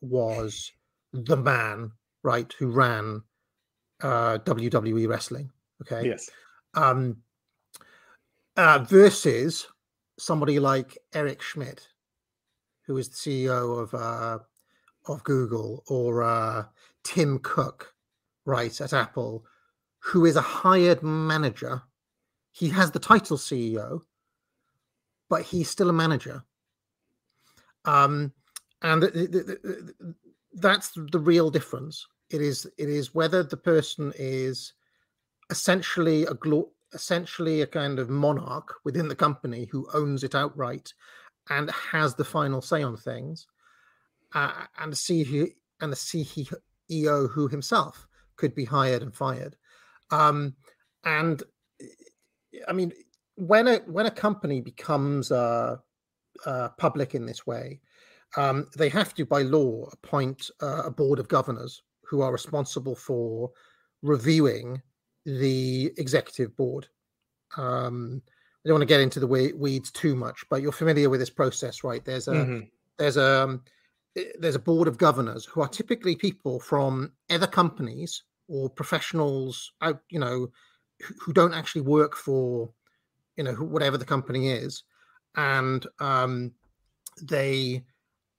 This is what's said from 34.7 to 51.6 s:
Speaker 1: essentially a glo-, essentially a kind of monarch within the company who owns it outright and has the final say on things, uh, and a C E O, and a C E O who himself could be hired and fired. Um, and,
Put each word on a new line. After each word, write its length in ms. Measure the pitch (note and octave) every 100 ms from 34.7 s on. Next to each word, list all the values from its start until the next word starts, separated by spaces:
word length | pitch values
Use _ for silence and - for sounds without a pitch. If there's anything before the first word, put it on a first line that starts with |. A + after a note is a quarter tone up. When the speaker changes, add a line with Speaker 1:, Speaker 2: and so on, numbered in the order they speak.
| _ _ _ _ _ _ _ -
Speaker 1:
essentially 720 | - - F#3 - F3+ E3 D#3 E3
a 80 |
glo-, 380 | C3 D#3 D3+ - _ _
essentially 680 | - - F3 F3 - D#3+ D3+
a 60 | C3+
kind 320 | D3+ C#3+ C3
of 100 | B2
monarch 680 | C#3+ D3 C#3 C3 D3 - -
within 240 | D3 F3 D#3
the 80 | C3
company 500 | D3 C3+ C3 A#2+ A2+
who 160 | C3+ -
owns 300 | D3+ D3 C3+
it 120 | C3+ C3+
outright 580 | D3 C#3+ B2 C#3+ - _ - - - _ -
and 200 | C#3+ D3
has 440 | - - D#3+ D3+ -
the 80 |
final 380 | C#3 D#3+ C#3+ C3
say 220 | - D#3+
on 140 | C3+ A2+
things, 500 | B2+ A#2 C#3 D#3+ - _ _ _ _ _ _ _ _
uh, 320 | D3+ C#3+ - - -
and 140 | D#3
a 20 | C#3+
C 260 | - E3+
E 220 | C3 C#3+
O, 40 | F3 _ _ -
and 120 | D#3
a 20 | C3+
C 320 | - E3 C#3+ D#3 C3 F3 _ _ -
E 180 | D#3+ D3+
O 200 | C#3+ C3+
who 200 | D3+ C#3
himself 600 | C#3+ - A3 B2 - _ _ _ -
could 200 | C#3+ C#3+
be 100 | A#2
hired 380 | C#3 C3 A#2+
and 100 | A#2+
fired. 420 | - C3+ B2+ C#3+ _ _ _ _ _ -
Um, 440 | D#3 D3+ D3 C#3+ - _ _ _ _ E3
and, 380 | D3+ E3 C#3 - _